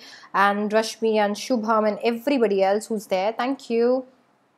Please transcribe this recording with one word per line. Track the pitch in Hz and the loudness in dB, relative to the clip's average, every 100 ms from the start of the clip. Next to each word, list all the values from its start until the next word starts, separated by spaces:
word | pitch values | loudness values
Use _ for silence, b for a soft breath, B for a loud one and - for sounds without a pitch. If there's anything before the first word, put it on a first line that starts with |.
| B B B | B B B
and | 185 202 202 208 | 0 2 2 0
Rashmi, | 214 226 - 220 214 | 0 0 -2 0 2
and | 208 | 0
Shubham, | 208 - 247 214 220 214 | -2 -2 -2 2 2 0
and | 202 | 0
everybody | 226 233 285 285 220 196 | -2 -2 -2 2 2 2
else | 190 208 208 | 2 0 -2
who's | 220 - | -6 -2
there. | 190 202 | -2 -2
Thank | 226 247 269 - | -2 -4 -4 -4
you. | 226 240 262 254 _ _ _ _ | 0 2 0 -2 _ _ _ _